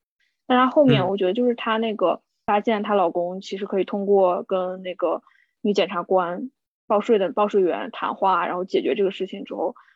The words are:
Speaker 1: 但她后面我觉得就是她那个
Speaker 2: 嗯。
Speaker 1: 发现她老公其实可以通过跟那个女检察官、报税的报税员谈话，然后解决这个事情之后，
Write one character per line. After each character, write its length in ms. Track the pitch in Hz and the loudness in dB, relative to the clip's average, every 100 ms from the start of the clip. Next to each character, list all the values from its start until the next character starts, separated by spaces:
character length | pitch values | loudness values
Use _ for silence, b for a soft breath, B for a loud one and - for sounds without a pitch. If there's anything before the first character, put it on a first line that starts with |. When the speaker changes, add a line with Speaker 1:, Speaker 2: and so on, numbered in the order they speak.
| _ _ _ _ - | _ _ _ _ 0
Speaker 1:
但 120 | 247 | 2
她 100 | 254 | 4
后 160 | 311 | 4
面 240 | 269 220 185 | 6 6 2
我 80 | 202 | 0
觉 100 | 185 | 0
得 60 | |
就 140 | 233 247 | 0 0
是 80 | |
她 220 | 233 226 220 | 0 -2 -2
那 180 | 226 | -2
个 180 | 214 170 | 0 0
Speaker 2:
嗯。 80 | - _ _ - | -2 _ _ -2
Speaker 1:
发 140 | 208 | 0
现 220 | 220 208 | 0 -2
她 120 | 208 | 0
老 160 | 202 175 | 2 2
公 300 | 175 175 190 | 0 -4 -6
其 160 | - 190 | -10 -8
实 80 | |
可 160 | 196 196 | -4 -2
以 40 | |
通 200 | 185 208 | -2 -2
过 400 | 196 196 185 180 - | 2 4 4 2 -2
跟 360 | 185 185 185 | -4 -4 -8
那 120 | 185 | -10
个 280 | 180 165 - _ b b b | -4 -4 -4 _ b b b
女 100 | 208 | -2
检 160 | 202 196 | 0 -2
察 140 | 180 | -2
官、 480 | 175 185 170 180 262 _ _ _ - | 0 0 0 -4 -10 _ _ _ -2
报 140 | 208 | 0
税 180 | 208 214 | 2 2
的 140 | 180 | 0
报 160 | - 208 | 0 0
税 140 | 202 | 2
员 260 | 180 101 214 | 2 0 -6
谈 240 | - - | -8 -8
话， 320 | - 190 175 175 | -2 0 0 -2
然 80 | |
后 120 | 180 196 | -4 -2
解 160 | 127 | -2
决 120 | 117 | 0
这 80 | 202 | 0
个 80 | 196 | -2
事 160 | - 190 | -2 -8
情 200 | 196 - | -10 -10
之 80 | |
后， 200 | - 165 - b | -6 -6 -8 b